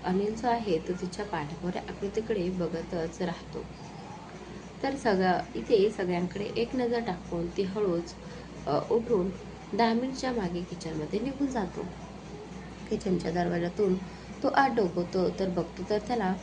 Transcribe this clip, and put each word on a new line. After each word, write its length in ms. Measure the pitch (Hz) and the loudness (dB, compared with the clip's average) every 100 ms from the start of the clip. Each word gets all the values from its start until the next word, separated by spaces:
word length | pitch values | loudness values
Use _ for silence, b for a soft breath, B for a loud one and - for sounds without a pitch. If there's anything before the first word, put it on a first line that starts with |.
अनिल 300 | 180 185 208 226 | 0 2 2 2
जो 120 | 240 | 2
आहे 300 | 233 208 160 | 2 4 2
तो 140 | 160 | 2
तिच्या 320 | 180 180 - | -2 -4 -4
पाठमोऱ्या 580 | - 165 147 165 180 - - | -4 -2 -4 -4 -2 -2 -4
आकृतीकडे 600 | 185 196 208 220 214 175 | -6 -4 -2 0 0 0
बघतच 720 | 185 170 165 165 175 165 - | 0 0 -2 -4 -2 -2 -2
राहतो. 420 | 180 170 - 131 - - - - - - - - - - - - | -4 -4 -8 -10 -10 -12 -12 -12 -12 -12 -12 -12 -12 -12 -12 -4
तर 140 | 269 277 | -2 0
सगळं, 420 | 233 190 185 175 - | 4 6 6 4 2
इथे 360 | - - 220 208 | -4 4 6 6
सगळ्यांकडे 540 | 214 180 175 175 - - 220 | 4 0 2 0 -2 -4 0
एक 200 | 233 254 | 0 2
नजर 240 | 240 240 | 2 2
टाकून 460 | 226 175 - 170 170 | 0 -4 -4 -2 -2
ती 160 | - | 0
हळूच, 520 | 190 214 202 170 170 - B B B - - | -2 2 2 2 -2 -8 B B B -8 0
अ, 120 | 147 - | 0 4
उठून 380 | 233 226 208 190 185 - - - 202 | 2 4 2 2 -2 -10 -14 -4 2
दामिनीच्या 560 | 233 233 262 262 262 | 4 4 0 -2 -2
मागे 280 | 240 175 175 | 0 0 -2
किचनमध्ये 580 | 180 - 165 156 151 196 | -4 -6 -6 -4 -2 -2
निघून 280 | 262 269 277 | -2 0 0
जातो. 360 | 247 175 - 180 - - - - - - - - - - | 0 -2 -4 -6 -8 -12 -12 -12 -12 -12 -12 -12 -10 -4
किचनच्या 400 | 214 202 175 180 | -2 2 2 2
दरवाजातून 640 | 175 175 175 175 180 202 185 - B B - | 0 2 2 0 2 2 2 -2 B B -2
तो 60 | 277 | 2
आत 220 | - 269 | 6 6
डोकावतो, 580 | 233 185 180 175 185 175 | 6 2 2 0 2 2
तर 200 | - 190 | 2 0
बघतो 340 | 175 160 - 180 | 0 -2 -2 0
तर 80 | 214 | 0
त्याला 360 | 208 240 185 190 | 2 0 2 0